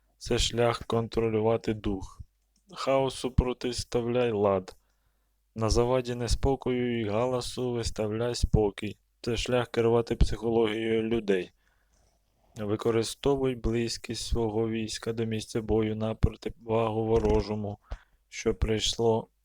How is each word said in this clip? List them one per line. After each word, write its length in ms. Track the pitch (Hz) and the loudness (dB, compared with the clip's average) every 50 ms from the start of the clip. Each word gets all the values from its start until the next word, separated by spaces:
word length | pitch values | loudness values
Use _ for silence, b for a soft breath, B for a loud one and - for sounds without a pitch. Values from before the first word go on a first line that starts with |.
| b b b b | b b b b
Це 200 | - - 120 113 | -4 -2 0 0
шлях 460 | - - - 113 120 120 117 - - - | 0 0 2 2 2 2 2 0 -4 -2
контролювати 880 | 113 113 117 107 - 117 113 113 110 107 107 113 117 113 - - 110 | -2 -2 0 0 -2 0 0 2 0 2 2 2 2 2 0 -2 -4
дух. 460 | 107 - 107 98 95 92 - - - - _ _ _ _ _ _ _ _ _ 175 | -2 -2 -4 -4 -4 -6 -12 -16 -18 -20 _ _ _ _ _ _ _ _ _ -12
Хаосу 580 | - - 131 135 135 135 131 127 - - 127 | -6 -2 0 2 2 2 0 -2 -4 -6 0
протиставляй 1000 | 123 - 131 123 120 - - 123 120 - - - - 123 117 120 120 123 123 120 | 0 0 0 0 -4 -4 -6 -6 -6 -6 -8 -4 -2 -2 -2 0 0 0 0 0
лад. 440 | 110 101 104 101 98 95 92 - - _ _ _ _ _ _ _ _ _ _ _ _ _ _ _ - | 2 2 4 4 4 2 0 -6 -18 _ _ _ _ _ _ _ _ _ _ _ _ _ _ _ -8
На 140 | 113 113 110 | -4 0 2
заваді 460 | 98 117 120 120 127 131 120 120 120 | 2 2 2 4 2 0 0 -2 -6
неспокою 840 | 120 120 110 - - - 139 135 127 - 135 127 123 123 123 120 117 | -4 0 0 0 0 2 0 -2 0 -2 -2 0 0 0 0 0 -2
і 80 | 113 101 | -2 -2
галасу 640 | 101 110 123 131 127 123 120 - - 127 127 123 | 0 0 0 0 0 -2 -4 -6 -6 -4 -4 -2
виставляй 640 | 120 120 110 - - - 110 104 107 113 120 123 120 | -2 -2 -2 -4 -2 -2 -2 -2 -2 -2 -2 -2 0
спокій. 640 | - - - - 110 107 101 - - 107 104 - _ _ _ _ _ | 0 0 4 4 4 4 4 0 -2 -8 -10 -10 _ _ _ _ _
Це 160 | - 123 117 - | -4 -4 -2 -2
шлях 300 | - - 123 123 117 - | -2 0 0 0 0 0
керувати 480 | - 117 113 117 117 117 117 - 120 | 0 2 4 4 4 4 2 2 4
психологією 880 | - - - 113 107 110 117 113 117 117 107 107 113 113 113 113 113 110 | 4 4 2 2 -2 -2 0 2 4 4 2 2 -2 -2 0 0 0 0
людей. 480 | 113 117 117 107 101 98 92 87 - _ _ _ _ _ _ _ _ _ _ _ _ _ _ _ _ _ _ _ _ - 117 | 0 0 -2 2 2 0 0 0 -6 _ _ _ _ _ _ _ _ _ _ _ _ _ _ _ _ _ _ _ _ -12 -10
Використовуй 1000 | 107 104 107 107 - 117 110 113 110 - - - - 139 139 135 131 131 127 | -4 -4 -4 0 0 2 2 2 2 0 -4 -2 0 0 2 2 0 -2 -2
близькість 720 | 117 113 117 113 120 117 113 - - - - 113 - - - | -2 -2 -2 0 0 -2 -2 -4 -8 -8 -8 -8 -8 -4 -2
свого 420 | - 117 113 107 104 110 113 110 | 0 0 0 0 0 0 0 0
війська 440 | 113 113 110 107 - - - 117 113 | -2 -2 -4 -4 -6 -6 -6 -6 -4
до 120 | 113 113 | -2 -2
місця 360 | 113 110 110 - - - 117 | -2 -2 -4 -6 -4 -6 -6
бою 340 | 110 107 107 110 110 107 110 | -2 2 2 2 2 0 -2
на 200 | 110 110 110 110 | -2 -4 -4 -2
противагу 880 | - - 110 107 - - 110 - - 117 113 110 113 113 110 107 110 113 | 0 0 0 0 -2 -10 -12 -12 -10 -6 -2 0 2 2 2 0 -2 0
ворожому, 720 | 110 113 113 107 107 107 107 101 101 107 107 104 101 101 - B B B B B B B B _ _ | 2 2 4 4 4 2 2 2 0 -4 -4 -4 -6 -8 -10 B B B B B B B B _ _
що 260 | - - - 113 110 | -14 -4 -2 -2 0
прийшло 720 | - - 107 110 107 - - - - 117 113 110 117 - _ _ _ | 0 0 0 0 0 0 -2 -2 2 2 4 4 2 0 _ _ _